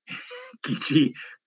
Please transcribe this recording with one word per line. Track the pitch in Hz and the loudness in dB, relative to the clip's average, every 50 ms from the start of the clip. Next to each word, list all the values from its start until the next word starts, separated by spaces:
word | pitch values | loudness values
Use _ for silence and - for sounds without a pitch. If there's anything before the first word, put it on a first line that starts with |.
| _ | _
<laughs> | - - - - - - - - - - - | -14 -14 -12 -12 -12 -14 -14 -14 -16 -14 -10
chi | - - - - | -6 -4 -4 -4
ci, | - - - 156 139 120 - - - - - - _ | -2 4 6 6 6 6 2 -4 -12 -18 -18 -20 _